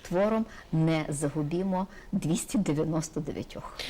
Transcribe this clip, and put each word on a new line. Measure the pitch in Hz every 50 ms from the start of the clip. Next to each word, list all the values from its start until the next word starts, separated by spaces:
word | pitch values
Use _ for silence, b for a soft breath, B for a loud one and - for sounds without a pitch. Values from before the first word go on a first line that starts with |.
твором | - - 170 175 202 214 220 220 220 B B B B B
не | - 160 160 160 160 156 156 -
загубімо | 156 143 151 143 147 160 151 147 170 175 185 196 185 185 190 B B B B B
двісті | - 190 - 151 165 233 - - - 233
дев'яносто | 185 - 147 147 160 160 156 160 156 - - 156
дев'ятьох. | 147 143 - 87 - - - - - - - B B B